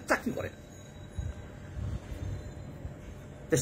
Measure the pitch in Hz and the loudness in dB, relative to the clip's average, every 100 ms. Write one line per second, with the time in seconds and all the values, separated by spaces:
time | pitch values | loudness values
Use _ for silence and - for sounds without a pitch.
0 | - - - 127 - - - - - - | 8 6 6 2 0 -2 -10 -10 -10 -10
1 | - - - - - - - - - - | -8 -2 -2 -2 -6 -8 -6 -2 0 0
2 | - - - - - - - - - - | -2 -2 0 -2 -2 -6 -8 -6 -6 -6
3 | - - - - - 147 | -8 -8 -8 -8 6 8